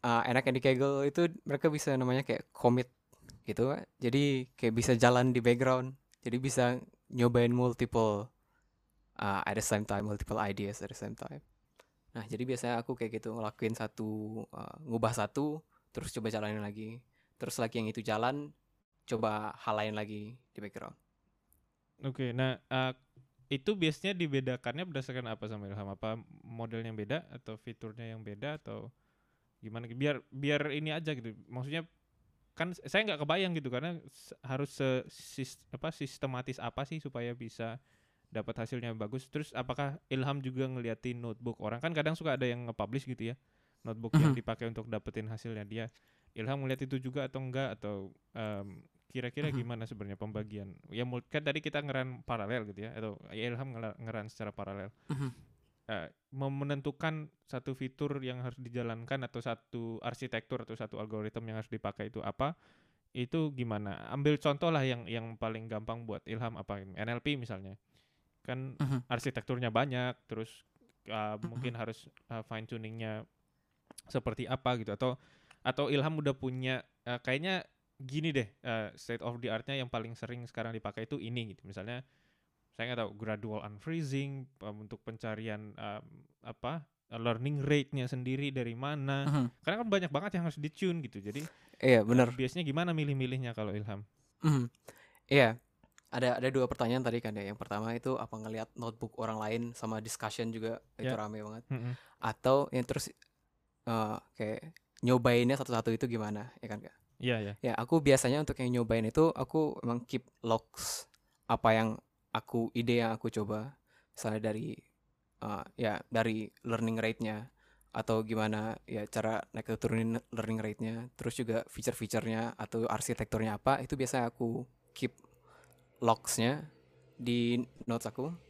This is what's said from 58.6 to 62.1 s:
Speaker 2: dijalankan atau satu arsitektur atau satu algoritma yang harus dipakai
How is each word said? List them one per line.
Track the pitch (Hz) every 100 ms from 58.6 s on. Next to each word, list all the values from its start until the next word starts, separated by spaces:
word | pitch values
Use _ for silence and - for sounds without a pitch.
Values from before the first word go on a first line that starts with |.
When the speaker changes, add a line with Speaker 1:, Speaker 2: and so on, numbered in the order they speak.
Speaker 2:
dijalankan | 123 120 117 113 117 139
atau | 120 120
satu | 120 117 _ 120 117 113
arsitektur | 120 120 127 113 - 123 110
atau | 110
satu | 110 -
algoritma | 107 107 107 113 113
yang | 110
harus | -
dipakai | 110 104 - 104